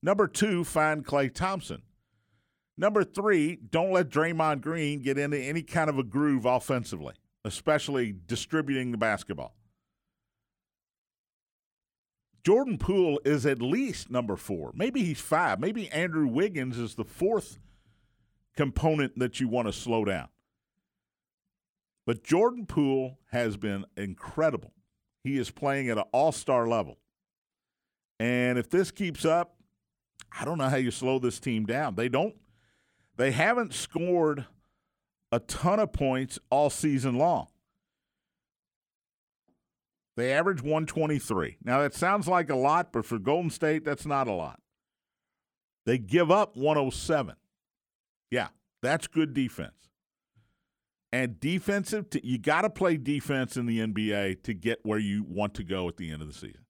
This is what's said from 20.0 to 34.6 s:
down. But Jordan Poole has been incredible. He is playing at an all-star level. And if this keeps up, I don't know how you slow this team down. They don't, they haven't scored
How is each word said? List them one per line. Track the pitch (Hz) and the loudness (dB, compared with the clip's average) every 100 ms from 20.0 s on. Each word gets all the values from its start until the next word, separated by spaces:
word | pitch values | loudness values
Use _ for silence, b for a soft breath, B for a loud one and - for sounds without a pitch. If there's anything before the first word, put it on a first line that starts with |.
| 101 | 0
down. | 92 58 _ _ _ _ _ _ _ _ _ _ _ _ _ _ _ _ _ - | -2 -6 _ _ _ _ _ _ _ _ _ _ _ _ _ _ _ _ _ -4
But | 113 | -4
Jordan | - 160 226 247 | 2 4 4 2
Poole | 208 - 143 135 131 131 _ | -6 0 2 2 -2 -8 _
has | 123 117 101 | -2 -2 -2
been | 107 98 98 | -4 -4 -8
incredible. | - 98 87 - - 156 120 - _ _ _ _ _ | -10 -10 -8 -10 0 0 0 -10 _ _ _ _ _
He | 131 139 | -4 -4
is | 117 | -4
playing | - 143 139 131 | -4 -2 -2 -2
at | 110 | -2
an | 98 | 0
all-star | 123 156 - - 127 117 | 2 2 0 0 2 2
level. | 117 85 - _ _ _ _ _ _ _ _ _ _ _ _ | 0 -2 -8 _ _ _ _ _ _ _ _ _ _ _ _
And | 117 123 123 123 | -2 0 2 0
if | 113 | 0
this | 175 180 | 0 0
keeps | - 190 151 165 | -2 -6 -2 2
up, | 165 175 _ _ _ _ _ _ _ - | 2 0 _ _ _ _ _ _ _ -18
I | - 123 | -10 -6
don't | 165 | -2
know | 131 | 0
how | 135 | 2
you | 127 | 0
slow | 113 127 131 | -2 0 0
this | 123 - | 0 -2
team | - 113 107 | -4 -2 0
down. | 123 147 | -2 -2
They | 98 123 | -2 0
don't, | 131 202 - _ _ _ _ _ _ _ - | 0 -2 -4 _ _ _ _ _ _ _ 0
they | 131 | 0
haven't | 123 175 240 220 | 2 2 2 -2
scored | 123 - - 170 175 156 143 120 _ | -6 -6 -4 0 2 2 0 -8 _